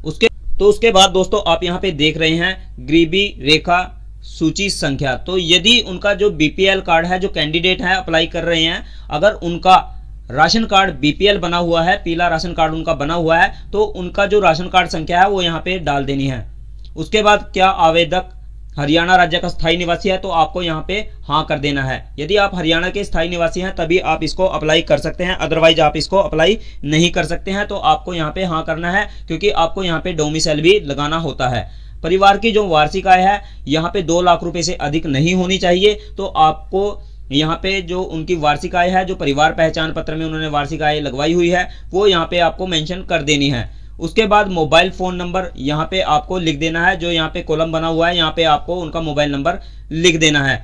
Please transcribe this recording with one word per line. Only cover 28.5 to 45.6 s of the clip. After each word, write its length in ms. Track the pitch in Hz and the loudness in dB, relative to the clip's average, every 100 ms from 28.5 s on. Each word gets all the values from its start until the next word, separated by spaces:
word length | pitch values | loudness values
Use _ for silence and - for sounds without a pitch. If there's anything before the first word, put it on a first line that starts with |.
| 160 | -2
करना 260 | 160 160 175 | -4 -4 0
है 180 | 190 208 - - | -2 -2 -10 -8
क्योंकि 240 | 160 202 | -2 0
आपको 320 | - 165 - | 2 0 0
यहाँ 160 | 185 156 | -2 -2
पे 120 | 180 | -4
domicile 460 | 165 151 156 160 151 | -2 -2 0 0 2
भी 180 | 160 202 | 4 4
लगाना 340 | 147 139 147 160 | 2 -4 -2 -2
होता 300 | 160 127 131 | -4 -4 -2
है। 180 | 120 - - - - | -2 -6 -14 -16 -8
परिवार 360 | 160 185 196 202 | 0 4 4 4
की 120 | 226 | 2
जो 140 | 208 202 | 2 2
वार्षिक 400 | 156 151 190 185 | 2 2 0 4
आय 140 | 185 | 4
है 180 | 190 202 - - - | 4 0 -6 -14 -2
यहाँ 220 | 151 170 | -2 0
पे 120 | 202 | -4
दो 180 | 156 170 | 0 2
लाख 200 | 180 170 | 4 2
रुपए 180 | 170 170 | 0 -4
से 120 | 160 - | -4 -4
अधिक 300 | 143 156 160 | -2 -2 -2
नहीं 260 | 135 165 | 0 2
होनी 240 | 185 180 190 | 2 0 0
चाहिए। 360 | 185 180 202 202 - - | 2 4 4 2 -8 -8
तो 100 | 196 | -6
आपको 560 | - 156 156 - 185 202 202 - - - | 2 2 2 -4 -2 -2 -4 -14 -16 -2
यहाँ 240 | 139 156 165 | 0 0 -2
पे 180 | 190 196 | -2 -2
जो 200 | 175 180 | -4 -6
उनकी 320 | 190 160 156 175 | -4 -6 -4 0
वार्षिक 380 | 147 147 175 175 | 0 0 -2 0
आय 120 | 175 | 2
है, 160 | 185 | 2
जो 100 | 185 185 | 0 -2
परिवार 360 | 147 139 160 | -2 2 2
पहचान 380 | 165 160 160 160 | 2 0 0 -4
पत्र 220 | 165 156 | -4 -6
में 100 | 160 160 | -6 -6
उन्होंने 220 | 156 156 | -4 -4
वार्षिक 340 | 147 139 156 | -4 -4 -2
आय 180 | 151 151 | -2 0
लगवाई 320 | 143 127 156 | -4 -2 0
हुई 160 | 175 170 | 2 2
है, 200 | 180 185 - - | 2 -2 -8 -4
वो 160 | 180 208 | 2 4
यहाँ 200 | 180 165 | 4 0
पे 120 | 175 | 2
आपको 260 | 165 160 185 | 0 0 -4
मेंशन 360 | 165 156 180 | -2 -4 -8
कर 180 | 180 170 | -2 -2
देनी 240 | 143 147 139 | 0 0 0
है। 180 | 127 101 - - - | -2 -6 -12 -16 -8
उसके 260 | 165 - 214 | -2 0 4
बाद 220 | 208 208 | 2 2
मोबाइल 400 | 180 151 160 185 | 0 4 4 4
फ़ोन 260 | 185 185 180 | -2 -6 -4
नंबर 340 | 180 180 180 | -4 -4 -4
यहाँ 280 | - | -6